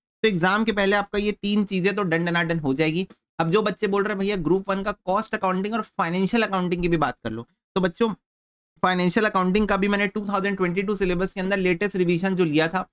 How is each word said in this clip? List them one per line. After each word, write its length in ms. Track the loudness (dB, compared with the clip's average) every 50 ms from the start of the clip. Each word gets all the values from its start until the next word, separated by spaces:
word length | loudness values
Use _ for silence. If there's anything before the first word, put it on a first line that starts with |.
| _ _ _ _ 0
तो 40 | 0
एग्जाम 360 | 2 2 2 2 2 2 0
के 80 | 0
पहले 240 | 0 0 0 2 2
आपका 240 | 0 0 -2 -4 -2
ये 120 | -2 -2
तीन 320 | -2 -2 -2 0 0 0 0
चीजें 320 | 0 0 0 0 0 0
तो 80 | 0 -2
डन 220 | 0 0 0 0
डनाडन 340 | 0 0 0 0 0 -2 -2
हो 140 | 0 -2 0
जाएगी। 340 | 0 0 0 0 -2 -4 -6 -8 _ _ _ _ -4
अब 120 | -2 0
जो 100 | 2 2
बच्चे 260 | 2 0 -2 -2 -4 -2
बोल 160 | 0 0 0
रहे 80 | 0
हैं, 80 | -2 -2
"भैया 160 | -2 -2 -2
ग्रुप 340 | -2 2 2 2 2 2 0
वन 140 | -4 -4 -2
का 80 | -4
कॉस्ट 420 | -6 -6 -4 -2 -2 -2 -2 -2 -4
अकाउंटिंग 380 | -2 -2 0 0 0 -2 -2 -4
और 80 | -4
फाइनेंशियल 640 | -6 -6 -4 -4 -4 -2 0 0 0 2 2 2 0
अकाउंटिंग 380 | 0 0 0 -2 0 -2 0
की 80 | 0 0
भी 80 | 2 2
बात 200 | 0 0 -2 _ -8
कर 60 | -8
लो", 180 | -8 -8 -10 _ _ _ _ _ -2
तो 60 | 0
बच्चों, 320 | 0 0 0 0 0 0 -2 -4 _ _ _ _ _ _ _ _ _ _ _ _ 0
फाइनेंशियल 420 | 0 2 2 2 2 4 4 2
अकाउंटिंग 420 | 2 2 2 2 2 2 2 2 2
का 100 | 0 0
भी 100 | 0 0
मैंने 200 | 0 0 0 0
टू 180 | -2 -4 -6 -4
थाउजेंड 280 | -2 -2 -2 -2 -2 0
ट्वेंटी 260 | -2 -2 0 -2 -2
टू 120 | -2 -2
सिलेबस 380 | -2 0 0 0 0 -2 -4 -4
के 60 | -4
अंदर 180 | -4 -2 0 0
लेटेस्ट 380 | 0 0 0 0 -2 -2 0
रिवीजन 400 | 0 0 2 0 0 0 0 0
जो 100 | 2 0
लिया 220 | 2 2 2 0 0
था, 220 | 0 -4 -6 -8